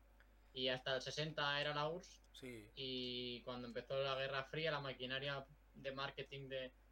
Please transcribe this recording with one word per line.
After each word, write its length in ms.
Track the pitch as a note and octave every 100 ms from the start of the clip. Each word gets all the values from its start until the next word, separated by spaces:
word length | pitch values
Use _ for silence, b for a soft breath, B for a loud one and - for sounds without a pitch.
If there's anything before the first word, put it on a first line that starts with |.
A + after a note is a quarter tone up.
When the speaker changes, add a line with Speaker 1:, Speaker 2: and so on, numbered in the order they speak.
| - - - - -
Speaker 1:
Y 140 | - C3
hasta 260 | B2+ - C3
el 60 |
sesenta 580 | C3+ C#3 D#3 D3 C#3+ C#3+
era 140 | D3
la 120 | D3 D3+
urss. 340 | F3 - - -
Speaker 2:
Sí. 380 | - C3 A#2 G#2+
Speaker 1:
Y 680 | C3+ C3+ B2+ B2 B2 B2 A#2+
cuando 260 | B2 B2 B2
empezó 320 | A#2 A#2+ C3+
la 120 | C#3
Guerra 300 | C3 C3+ C3+
Fría, 260 | C3+ D3+ D#3+
la 100 | D3
maquinaria 640 | C#3 B2+ B2+ C3+ C#3+ C#3 - - -
de 180 | - C3+
marketing 560 | C3+ C3+ - C#3 C#3 C3
de, 240 | C3+ B2+ - -